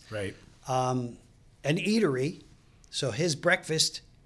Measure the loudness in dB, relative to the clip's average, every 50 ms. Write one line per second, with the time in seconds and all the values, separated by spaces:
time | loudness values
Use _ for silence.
0 | -8 -8 -6 -6 -6 -6 -8 -10 -18 -20 -20 -18 -6 -2 0 0 2 2 0 0
1 | -2 -4 -8 -14 -20 -20 -20 -20 -20 -20 -20 _ -2 0 0 0 2 2 2 4
2 | 4 2 2 2 0 -2 -4 -8 -16 -20 -20 -20 -20 -20 -20 -20 -20 -10 -6 -4
3 | -2 -2 0 0 0 0 0 0 2 2 2 2 2 -2 0 0 0 0 -2 -8
4 | -14 -18 -20 -20 -20